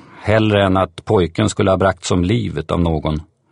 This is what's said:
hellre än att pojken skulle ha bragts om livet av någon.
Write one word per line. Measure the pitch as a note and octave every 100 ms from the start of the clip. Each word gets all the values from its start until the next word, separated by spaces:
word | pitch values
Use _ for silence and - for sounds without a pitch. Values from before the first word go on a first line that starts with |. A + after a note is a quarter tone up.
| - -
hellre | - A2 A2 G2+ G2
än | F#2+
att | F#2 -
pojken | - A2 E2+ - G#2
skulle | - G2
ha | F#2
bragts | F#2+ F#2 -
om | F#2+
livet | F2 A#2+ G2 D2+ -
av | E2+
någon. | E2 D#2 D#2 D#2 - _ _